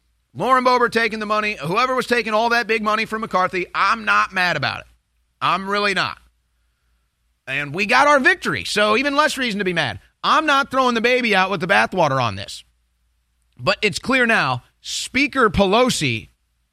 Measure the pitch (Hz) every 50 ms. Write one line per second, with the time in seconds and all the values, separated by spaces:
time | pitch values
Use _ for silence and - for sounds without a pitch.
0 | _ _ _ _ _ _ - 117 180 240 262 254 247 254 247 247 240 220 - 226
1 | 226 220 208 220 214 208 214 214 214 208 208 - 135 160 180 220 254 254 262 254
2 | 220 - 240 240 220 226 214 214 233 233 233 233 240 196 220 226 208 214 214 220
3 | 220 208 220 220 220 - - 185 185 180 185 185 175 - - 156 185 196 220 226
4 | 214 208 202 208 208 208 190 190 180 175 165 151 139 113 98 85 - _ _ _
5 | _ _ _ _ _ _ _ - 123 143 165 185 196 196 202 208 208 202 190 180
6 | 156 113 - - _ _ _ _ _ _ _ _ _ _ _ _ _ _ _ _
7 | _ _ _ _ _ _ _ _ _ - 131 139 147 143 139 185 208 202 240 254
8 | 277 294 294 277 254 349 381 359 - 220 156 101 85 - - 208 208 214 214 220
9 | 269 285 277 285 302 294 - 269 262 240 196 208 202 185 175 165 151 120 95 92
10 | - _ _ _ - 180 247 294 311 302 285 277 277 - - 262 262 247 240 226
11 | 214 240 254 247 247 226 196 190 185 185 202 180 175 175 196 214 226 226 - 185
12 | 165 147 135 135 123 113 98 98 98 - - - - _ _ _ _ _ _ _
13 | _ _ _ _ _ _ _ _ _ _ _ - 123 160 202 - - 208 151 -
14 | - - 254 262 247 233 226 196 165 135 127 123 - _ _ _ - - - -
15 | - - - 247 285 277 - 269 240 214 139 160 202 185 196 233 254 254 - -
16 | 156 131 117 110 - - _ _ _ _ _ _ _ _